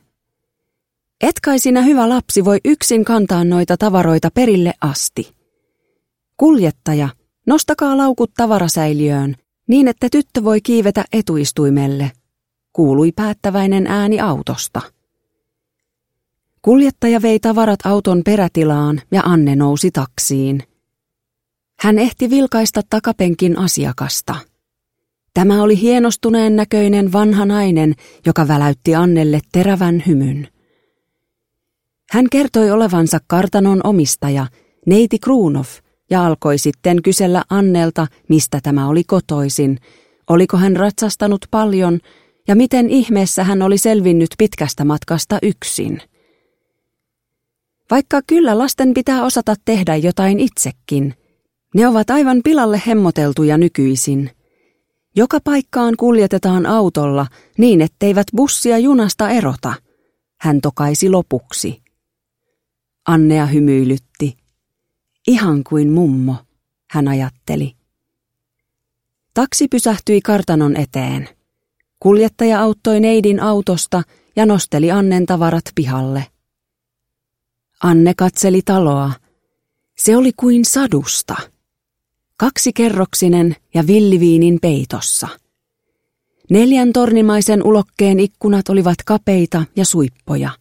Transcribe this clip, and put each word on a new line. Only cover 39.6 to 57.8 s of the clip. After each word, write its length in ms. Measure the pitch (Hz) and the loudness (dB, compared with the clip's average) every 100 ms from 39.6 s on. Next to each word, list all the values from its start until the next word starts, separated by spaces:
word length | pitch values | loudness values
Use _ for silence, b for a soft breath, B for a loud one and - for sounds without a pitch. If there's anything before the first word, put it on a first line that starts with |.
| 139 135 b b b b - | -2 -4 b b b b -2
oliko 260 | 170 185 180 | 0 2 0
hän 200 | 196 180 | 0 0
ratsastanut 640 | 202 202 214 - 208 202 - | -2 -2 -6 -4 -2 -2 -4
paljon 500 | 220 214 190 180 170 b b b b - | -4 -2 0 0 -2 b b b b 0
ja 80 | 202 | 2
miten 340 | 254 254 240 | 2 2 0
ihmeessä 540 | 269 226 202 190 - | 0 0 0 -2 -2
hän 180 | 185 196 | -2 0
oli 160 | 190 202 | 0 0
selvinnyt 520 | 226 214 185 170 165 - | 2 2 2 2 0 0
pitkästä 460 | 214 - 147 - | -2 -2 -8 -4
matkasta 540 | 147 151 - 165 - 208 | -2 -2 -4 -6 -4 -4
yksin. 580 | 208 - - - 104 - - _ _ _ _ _ _ _ _ _ _ _ _ _ _ _ _ _ _ | -4 -4 -8 -8 -8 -8 -12 _ _ _ _ _ _ _ _ _ _ _ _ _ _ _ _ _ _
Vaikka 300 | 247 - 285 - | -2 0 -4 0
kyllä 320 | 330 311 214 | 0 2 2
lasten 360 | 262 - 262 | -2 0 0
pitää 300 | 254 254 262 | 0 0 -2
osata 300 | 247 254 226 208 | -2 -2 -2 -4
tehdä 320 | - 220 170 156 | -2 -2 0 0
jotain 440 | 170 180 190 202 | 0 0 0 0
itsekin, 720 | 254 - 127 - - 143 139 - _ _ _ _ _ | -2 -2 -8 -10 -6 -4 -4 -8 _ _ _ _ _
ne 140 | 180 240 | 2 2
ovat 220 | 220 214 | 2 0
aivan 300 | 277 269 254 | 0 2 0
pilalle 380 | 302 320 226 208 233 | 2 0 0 -2 0
hemmoteltuja 720 | 220 185 160 147 143 151 156 | 0 0 0 -2 0 0 2
nykyisin. 720 | 175 - 135 131 - 139 139 - _ _ _ _ _ _ _ - | 0 0 -2 -2 -4 -4 -6 -10 _ _ _ _ _ _ _ -2
Joka 240 | 247 302 | 0 0
paikkaan 500 | - 285 - 247 233 226 | 0 -2 -2 -4 -2 0
kuljetetaan 680 | 240 226 196 190 190 185 180 | 2 2 2 0 0 0 0
autolla 600 | 220 190 156 143 139 139 b b - | 0 0 -2 -2 -2 -4 b b 0
niin, 220 | 240 185 | 4 4